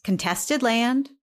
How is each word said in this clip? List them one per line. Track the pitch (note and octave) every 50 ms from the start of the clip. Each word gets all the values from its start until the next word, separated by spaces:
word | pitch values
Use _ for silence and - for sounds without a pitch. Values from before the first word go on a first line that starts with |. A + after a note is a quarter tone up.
| -
contested | - F#3+ - - F#3 F3+ - - - D4 C#4+ C4
land. | A#3 A3+ A#3 A#3 A#3+ B3+ C4+ C#4 - - _ _ _ _